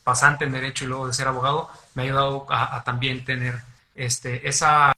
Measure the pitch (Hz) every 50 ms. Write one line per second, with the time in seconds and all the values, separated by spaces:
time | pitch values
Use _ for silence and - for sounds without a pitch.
0 | _ 123 123 - 143 143 143 143 151 135 131 131 131 135 131 - 135 127 131 135
1 | 131 127 123 139 135 135 127 127 127 139 147 160 160 - - - - _ - 127
2 | 127 135 135 135 139 139 135 135 139 - 139 120 123 120 131 120 - 127 123 123
3 | 127 131 127 127 127 - 131 127 123 123 123 120 - - - _ _ _ _ 135
4 | 127 120 - - - 127 123 127 - 143 139 - 160 151 151 147 143 139 131